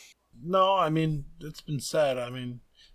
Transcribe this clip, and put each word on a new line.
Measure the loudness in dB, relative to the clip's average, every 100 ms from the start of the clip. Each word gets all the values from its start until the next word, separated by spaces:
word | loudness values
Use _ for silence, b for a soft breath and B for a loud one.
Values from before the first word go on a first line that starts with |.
| B _ _ -14
No, | 0 4 4
I | 4 2
mean, | 2 0 -2 -6 -14
it's | -16 -14
been | -6 -6
said. | -2 2 2 2
I | -4
mean, | -8 -8 -10 -16 b b